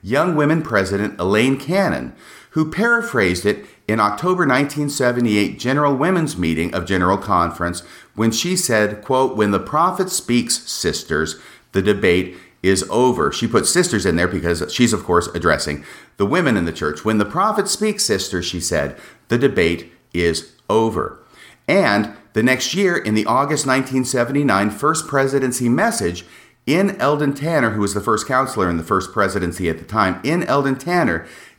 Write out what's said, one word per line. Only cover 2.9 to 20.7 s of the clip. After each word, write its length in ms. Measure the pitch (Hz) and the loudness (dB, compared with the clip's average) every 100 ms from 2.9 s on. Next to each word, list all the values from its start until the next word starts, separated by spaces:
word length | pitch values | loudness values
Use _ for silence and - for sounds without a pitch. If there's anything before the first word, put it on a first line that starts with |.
| 233 - 123 92 90 104 | 2 0 0 2 2 0
it 200 | - - - - | -2 -6 -12 -2
in 120 | 113 | 2
October 460 | 104 104 175 180 151 | 2 0 0 2 2
nineteen 440 | 127 143 147 143 | 2 0 -2 -4
seventy-eight 680 | 143 123 120 120 104 101 71 | 0 0 2 2 2 0 -2
General 360 | 123 143 147 135 | -2 0 2 2
Women's 420 | 165 185 160 90 | 2 2 0 -2
Meeting 360 | 82 78 85 | -2 0 -2
of 120 | 90 85 | -4 -2
General 320 | 92 90 98 | 0 2 0
Conference 640 | 104 92 85 - 87 87 - - - - | 0 0 0 -2 -6 -6 -12 -20 -12 -2
when 160 | 113 | 0
she 240 | 113 175 185 | 0 -2 -2
said, 480 | - 110 104 - | 0 2 0 -2
quote, 340 | - 131 131 107 | -2 2 2 2
"When 140 | 104 | 2
the 80 | 98 | 0
prophet 500 | - 151 180 190 185 | 0 0 2 0 -2
speaks, 600 | - - 123 - - - | -4 0 0 0 -4 -6
sisters, 680 | - 85 71 - 78 78 - - - _ | -4 -4 -4 -2 -2 -2 -6 -16 -20 _
the 100 | 98 | -2
debate 540 | 95 101 - 90 - - - _ | 0 2 4 2 0 -10 -20 _
is 200 | 92 95 - | 0 0 0
over." 420 | 113 127 98 71 | 2 2 4 0
She 160 | - 117 | 0 0
put 200 | 117 - | 0 2
sisters 380 | 175 175 107 92 | 2 2 0 2
in 100 | 82 | 2
there 120 | 90 | 0
because 360 | 95 85 85 - | 0 -2 -2 -2
she's, 200 | - 117 | 2 2
of 100 | 107 | 2
course, 240 | - 87 - | 2 0 0
addressing 560 | 87 82 76 76 73 - - - - | -2 0 0 -2 -8 -10 -20 -12 -4
the 80 | 101 | 0
women 320 | 165 156 104 | 2 2 2
in 80 | 85 | 0
the 60 | |
church. 340 | 80 76 73 107 | -4 -6 -4 -2
"When 120 | 110 | 0
the 80 | 101 | 0
prophet 420 | 165 214 214 196 | 0 -2 0 -2
speaks, 360 | - 214 208 | -2 -2 -2
sisters," 420 | - 98 - 90 85 | -2 -2 -2 -4 -4
she 140 | 90 | -6
said, 380 | - 80 71 - - - - | -2 -2 -4 -8 -20 -14 -4
"the 100 | 120 | 0
debate 560 | 131 92 85 85 - _ _ | 2 2 0 0 -8 _ _
is 380 | 87 85 80 - _ | -2 0 0 -6 _
over." 500 | - | -2